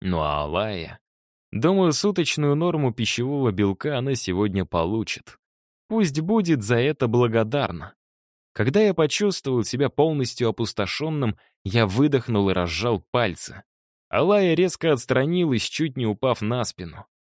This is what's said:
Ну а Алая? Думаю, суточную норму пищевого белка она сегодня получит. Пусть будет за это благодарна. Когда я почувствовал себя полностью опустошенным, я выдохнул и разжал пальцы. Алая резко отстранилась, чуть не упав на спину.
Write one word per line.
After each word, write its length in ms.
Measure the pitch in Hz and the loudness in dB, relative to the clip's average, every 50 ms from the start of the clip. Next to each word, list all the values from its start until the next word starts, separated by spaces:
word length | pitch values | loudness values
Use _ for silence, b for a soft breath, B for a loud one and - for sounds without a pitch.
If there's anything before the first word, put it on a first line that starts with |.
Ну 180 | - 92 87 82 | -4 -2 -2 0
а 240 | 76 73 73 73 73 | 0 0 -2 -2 -2
Алая? 560 | 76 80 92 107 110 101 87 80 - - - _ _ _ _ _ _ _ _ _ - | -2 -2 -2 -2 -4 -6 -8 -10 -12 -14 -20 _ _ _ _ _ _ _ _ _ -10
Думаю, 420 | - 110 127 170 196 190 185 165 139 | -6 -2 0 2 2 4 2 2 2
суточную 600 | - - 208 185 180 160 - - 156 147 143 143 | 0 0 0 0 0 -2 -2 -2 -2 0 0 0
норму 380 | 151 170 180 170 156 139 123 113 | 0 0 -2 0 0 -2 -2 -2
пищевого 580 | - 113 - - 120 123 135 147 143 131 113 | -2 -4 -2 -2 -2 -2 -2 -2 0 0 0
белка 480 | 95 95 101 98 95 - - 151 143 123 | 2 2 2 0 0 -2 -4 -4 -4 -4
она 160 | 127 139 131 | -2 -2 -4
сегодня 500 | - - 95 87 95 104 104 92 95 90 | -4 -2 -2 0 0 0 0 0 -2 -2
получит. 720 | - - 85 82 87 107 113 101 - - - - - - _ _ _ _ _ _ _ _ _ _ | 0 0 0 0 0 -2 -4 -4 -6 -8 -12 -12 -20 -20 _ _ _ _ _ _ _ _ _ _
Пусть 320 | - 220 226 202 156 135 151 | -2 0 2 2 2 0 -2
будет 440 | 160 185 226 220 185 170 156 123 101 | 0 2 2 2 2 2 0 0 2
за 140 | 107 123 | 2 2
это 300 | 117 123 151 151 - 131 | 2 2 0 0 0 0
благодарна. 840 | 113 113 123 123 117 110 113 110 110 139 143 123 90 87 80 - - - _ _ _ _ _ _ _ _ _ _ _ - | 2 2 2 2 2 2 0 0 0 -2 -4 -4 -4 -6 -8 -12 -14 -20 _ _ _ _ _ _ _ _ _ _ _ -4
Когда 280 | - 107 131 156 208 | -2 0 2 4 4
я 120 | 220 202 175 | 4 4 4
почувствовал 720 | 165 156 147 - - 208 202 175 - - 139 127 120 101 | 2 0 0 2 2 0 0 0 0 -2 0 0 0 0
себя 260 | - - 127 139 123 | 0 0 0 0 0
полностью 600 | - - 151 165 156 143 127 - - - 123 113 | 2 2 2 2 2 0 -2 -2 -2 0 0 0
опустошенным, 880 | 104 - 113 - - - 101 - - - 151 160 156 147 131 110 - b b b b b - | 0 0 -4 -4 -2 -4 -4 -4 -4 -4 -4 -4 -2 0 0 0 -2 b b b b b -6
я 240 | 95 98 117 110 | -2 2 2 2
выдохнул 640 | 95 95 127 147 147 139 127 - - 110 101 98 95 | 2 4 2 2 4 4 2 0 2 2 2 4 4
и 40 | 92 | 2
разжал 500 | 92 87 85 80 82 110 123 113 90 - _ | 2 0 -2 -2 -2 -2 -2 -2 -2 -4 _
пальцы. 520 | - 123 117 98 78 - - - - 95 - _ _ _ _ _ _ _ _ - - | 0 0 0 0 -2 -6 -10 -12 -14 -16 -20 _ _ _ _ _ _ _ _ -4 0
Алая 400 | 113 147 190 208 208 190 175 160 | 0 2 4 4 4 4 4 4
резко 400 | 165 190 175 - - 170 165 147 | 2 2 0 0 -2 0 0 0
отстранилась, 720 | 120 - - 123 127 135 156 175 180 175 156 127 110 - | 0 0 0 0 0 2 2 0 0 2 2 0 0 -2
чуть 340 | - - - 160 151 127 | -4 -4 -4 -4 -4 -4
не 80 | 135 120 | -2 -2
упав 360 | 107 101 - 135 127 113 - 104 | -2 -2 0 0 -2 0 0 -2
на 200 | 107 120 127 113 | -4 -2 -4 -4
спину. 440 | - - - 90 82 - 101 - _ _ _ _ | -6 -8 -12 -14 -14 -14 -18 -20 _ _ _ _